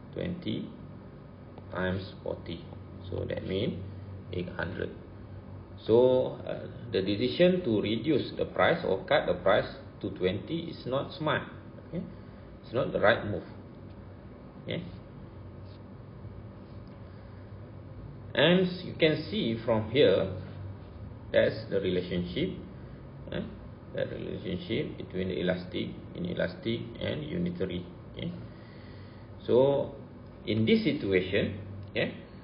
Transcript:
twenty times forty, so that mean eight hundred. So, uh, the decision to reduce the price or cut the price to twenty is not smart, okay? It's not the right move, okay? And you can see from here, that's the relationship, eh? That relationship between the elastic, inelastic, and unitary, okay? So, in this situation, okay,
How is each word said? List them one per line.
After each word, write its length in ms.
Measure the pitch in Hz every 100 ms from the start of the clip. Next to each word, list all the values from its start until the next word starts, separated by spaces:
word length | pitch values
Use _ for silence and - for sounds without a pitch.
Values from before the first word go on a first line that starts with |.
| -
twenty 560 | - 90 87 110 110 - - - - - - - - - - -
times 420 | 90 92 95 95 -
forty, 400 | - - - - - - - - -
so 160 | 50 50
that 200 | - -
mean 380 | 98 117 - - - - - -
eight 180 | - 87 -
hundred. 320 | 85 - 50 - - - - - - - - - -
So, 540 | 113 127 127 131 139 -
uh, 200 | 101 - - -
the 100 | 98
decision 600 | 95 101 127 - 180 185 127
to 160 | 107
reduce 500 | 104 113 135 139 - -
the 80 | -
price 380 | 90 95 175 -
or 180 | 95 -
cut 220 | 147 -
the 80 | 87
price 320 | 95 110 - - - -
to 80 | 104
twenty 600 | - 90 98 - 165 -
is 140 | - 127
not 280 | 131 -
smart, 300 | - 151 120 - - - - -
okay? 140 | 165 - - - - - -
It's 100 | -
not 200 | 113 98
the 60 | 90
right 260 | 98 113 104
move, 160 | 90 - - - - - - - - - - - -
okay? 180 | - - - - - - - - - - - - - - - - - - - - - - - - - - - - - - - - - - - - -
And 320 | - 147 180 180 -
you 120 | - 110
can 240 | 160 151 -
see 300 | 214 135 113
from 280 | - 110 104
here, 420 | 135 120 95 95 - - - - - - - - - -
that's 340 | 101 113 - -
the 100 | 95
relationship, 760 | 92 90 87 90 87 - 76 - - - - - - - -
eh? 100 | - - - - - -
That 160 | - -
relationship 880 | - - 85 92 90 - 113 156 -
between 300 | - 92 92
the 120 | 90
elastic, 500 | 90 90 - 95 90 - - 87
inelastic, 640 | 87 85 87 - 113 117 113 -
and 240 | 98 123
unitary, 640 | 151 - 175 - 92 90 - - - -
okay? 140 | 85 87 - - - - - - - - - - -
So, 480 | 113 135 139 - - - - - - -
in 180 | 110 110
this 180 | 220
situation, 760 | 165 - 107 95 90 101 - - - - -
okay, 240 | - 175 - - -